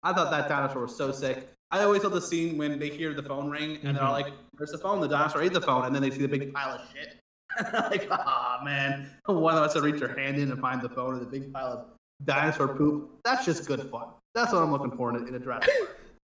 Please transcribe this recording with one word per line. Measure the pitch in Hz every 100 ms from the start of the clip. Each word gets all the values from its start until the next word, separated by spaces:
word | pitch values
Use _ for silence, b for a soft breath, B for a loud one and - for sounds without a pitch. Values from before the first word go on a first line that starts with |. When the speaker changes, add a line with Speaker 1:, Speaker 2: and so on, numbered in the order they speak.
Speaker 1:
I | 170
thought | 180 165
that | 156 147
dinosaur | 143 135 131
was | 120 -
so | 139
sick. | 135 135 131 - _ _
I | 185
always | 202 202
love | 202
the | 185
scene | 170 170 165 151
when | 147 143
they | 147
hear | 147 160 143
the |
phone | 139 139 143
ring | 147 151 151
and | 143 135
they're |
all | 135
Speaker 2:
Mm-hmm. | 139 -
Speaker 1:
like, | - - -
"Where's | 151
the | 165
phone?" | 190 196
The | 147
dinosaur | 147 151 147
ate | 170
the | 175
phone, | - 127 127
and | 139
then |
they | 139
see | 131
the | 139
big | 143 139
pile | 139 135 123
of | -
shit. | 139 151 - _ _ _
<laughs> | - 214
Like, | 226 - 202 -
"Aw, | 180 - 127 123 123
man. | 139 139 139 139 139 - -
One | 185 160 160
of |
us | 151
to | 156
reach | 147 147
your | 123 123
hand | 135 139
in | 143
and | 127
find | 131 127
the | 120
phone | 123 127 127
and |
the | 120
big | 135 139
pile | 135 131
of | 123 - - _ _
dinosaur | 139 139 156 156 139 135
poop." | 151 147 - -
That's | - 262
just | - 160 -
good | 135 139
fun. | 117 117 - _ 226
That's | 233
what | 190
I'm | 160
looking | 139 139 -
for | 123
in | 120
a, | 120
in | 127
a |
Jurassic | 123 117 - 554
Park. | 415 - - -